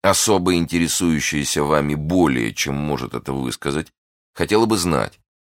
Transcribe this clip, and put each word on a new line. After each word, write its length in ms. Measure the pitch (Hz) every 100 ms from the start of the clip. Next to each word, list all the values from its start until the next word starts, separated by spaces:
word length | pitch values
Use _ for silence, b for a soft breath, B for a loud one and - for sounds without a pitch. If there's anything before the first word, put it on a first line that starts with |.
Особо 520 | 98 95 - 101 90
интересующаяся 1080 | 87 82 85 82 - 87 78 - 76 71 -
вами 320 | 73 76 73
более, 580 | 73 76 92 80 64 55
чем 200 | - -
может 400 | 69 76 67 60
это 180 | 62 -
высказать, 600 | 67 64 - 71 71 80 _ _ _ _
хотела 320 | - 85 107 113
бы 100 | 107
знать, 440 | 87 73 53 _ _ _